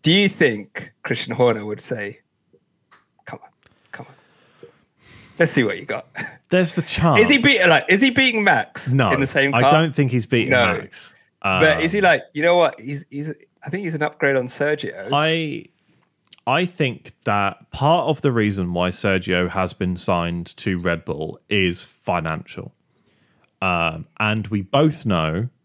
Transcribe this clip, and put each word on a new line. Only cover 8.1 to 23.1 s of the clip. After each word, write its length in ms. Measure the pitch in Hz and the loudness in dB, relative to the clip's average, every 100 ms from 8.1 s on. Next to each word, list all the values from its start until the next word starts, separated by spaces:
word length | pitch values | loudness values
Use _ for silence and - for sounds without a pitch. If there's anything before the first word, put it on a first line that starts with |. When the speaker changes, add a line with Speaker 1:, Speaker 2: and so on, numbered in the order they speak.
| 254 262 226 | 4 2 2
Speaker 1:
Max 480 | 202 127 101 - - | 2 2 0 -6 0
Speaker 2:
No, 200 | 135 120 | 2 2
Speaker 1:
in 80 | 135 | 2
the 80 | 135 | 0
same 260 | 147 139 | 0 2
Speaker 2:
I 80 | 120 | 4
Speaker 1:
car? 100 | 131 | 4
Speaker 2:
don't 220 | 151 165 | 4 2
think 180 | 139 135 | 0 0
he's 140 | 120 110 | 0 0
beating 240 | 120 - | 0 2
Speaker 1:
No. 220 | 127 117 87 | 2 2 0
Speaker 2:
Max. 340 | - - - _ _ _ | -8 -16 -18 _ _ _
Speaker 1:
But 400 | 98 92 156 151 | -2 2 4 2
is 80 | 160 | 0
he 80 | 202 | 2
Speaker 2:
Um, 60 | 190 | 4
Speaker 1:
like, 180 | 147 - | 2 -2
"You 80 | 147 | -2
know 140 | 165 175 | 2 4
what? 240 | 160 - | 2 0
He's, 260 | 120 143 - | -10 -10 -10
he's, 180 | 143 151 - _ _ | -10 -10 -12 _ _
I 60 | - | -10
think 140 | 180 | -6
he's 100 | 190 156 | -6 -4
an 60 | |
upgrade 340 | 151 - 139 135 | -4 -2 0 0
on 100 | 123 | -2
Sergio." 600 | - 147 151 101 - 98 | -2 -2 -2 -6 -10 -2
Speaker 2:
I, 520 | 143 156 165 156 120 - _ _ _ _ _ _ - - | 0 0 -2 -4 -8 -14 _ _ _ _ _ _ -10 -2
I 180 | 139 180 | 0 0
think 460 | - 139 110 - _ - | -2 -4 -4 -18 _ -2
that 440 | 101 98 - _ | 0 0 -4 _
part 380 | - 139 175 135 | -2 2 2 0
of 140 | 143 | 0
the 100 | 143 | 0
reason 420 | 117 104 98 90 | 2 0 0 -4
why 160 | 87 90 | -2 -2
Sergio 600 | 87 104 95 92 90 90 | -2 -2 -2 0 -2 0
has 240 | 98 90 | -2 -4
been 220 | - 90 87 | -4 -4 -4
signed 500 | - 87 85 87 87 - | -2 -2 -2 -6 -10 -8
to 220 | 104 92 | -6 -4
Red 260 | 87 85 85 | -2 -4 -6
Bull 340 | 76 78 - _ | -8 -8 -12 _
is 340 | 104 92 85 | 0 0 -2
financial. 920 | - _ - 87 80 80 - - - _ _ _ _ | -12 _ -4 -4 -2 -6 -10 -16 -16 _ _ _ _